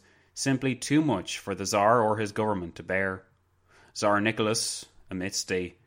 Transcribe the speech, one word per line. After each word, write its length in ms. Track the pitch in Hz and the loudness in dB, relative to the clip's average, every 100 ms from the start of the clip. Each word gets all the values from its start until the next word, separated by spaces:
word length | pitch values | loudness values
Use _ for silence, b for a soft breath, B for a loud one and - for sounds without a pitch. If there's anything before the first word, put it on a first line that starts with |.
| b b b | b b b
simply 400 | - 139 131 135 | -6 -2 0 -2
too 260 | 123 - 147 | -4 0 2
much 380 | 156 101 82 - | 2 0 -4 -10
for 160 | - | -8
the 100 | 95 | -6
Tsar 380 | 98 107 104 120 | 0 4 6 6
or 160 | 110 107 | 4 2
his 140 | 107 | -2
government 420 | 107 107 98 85 - | -2 -2 -2 -4 -10
to 60 | |
bear. 420 | 85 95 95 92 - _ _ _ b b b | -4 -2 -2 -4 -12 _ _ _ b b b
Tsar 260 | - 107 104 | -2 2 4
Nicholas, 640 | 107 117 107 113 - - - _ - | 2 0 0 0 -2 -8 -12 _ -10
amidst 400 | 92 92 - - | -6 -6 -6 -4
a 240 | 95 90 - | -4 -4 -10